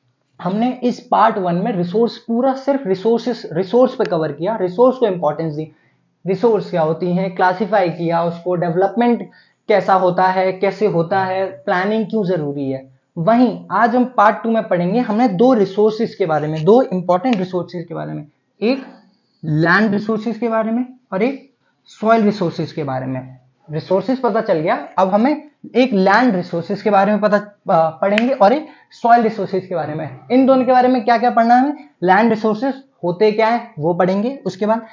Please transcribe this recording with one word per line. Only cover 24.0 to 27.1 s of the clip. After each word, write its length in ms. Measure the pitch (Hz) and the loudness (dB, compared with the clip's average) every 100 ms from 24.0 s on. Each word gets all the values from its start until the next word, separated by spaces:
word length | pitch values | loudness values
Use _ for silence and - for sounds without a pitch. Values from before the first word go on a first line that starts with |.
| 190 262 | 0 -2
पता 200 | 233 180 | -2 -2
चल 160 | - 165 | 0 0
गया, 140 | 170 277 - - | 0 -2 -4 -2
अब 120 | 190 | 2
हमें 400 | 208 254 302 - _ - 233 | 2 2 0 -8 _ -4 0
एक 160 | 262 | 2
land 400 | 202 190 208 254 180 | 2 4 4 2 0
resources 460 | 170 170 170 202 | -2 -6 -6 -4
के 80 | 214 | 2
बारे 220 | 196 196 | 2 2